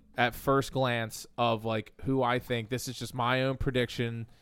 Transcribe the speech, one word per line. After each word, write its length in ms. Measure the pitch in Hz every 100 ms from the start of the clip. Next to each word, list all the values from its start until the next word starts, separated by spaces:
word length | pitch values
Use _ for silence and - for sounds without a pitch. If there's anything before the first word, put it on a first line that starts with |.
| - -
at 160 | 120
first 380 | - - 135 -
glance 540 | 135 131 120 110 - - -
of, 260 | 120 113
like, 300 | 113 110 - -
who 180 | 135 135
I 160 | 120 123
think. 300 | - 120 107
This 180 | 123 -
is 120 | 117
just 160 | 117
my 300 | 127 120 131
own 120 | 131 131
prediction. 720 | - 127 120 - 117 117 113 -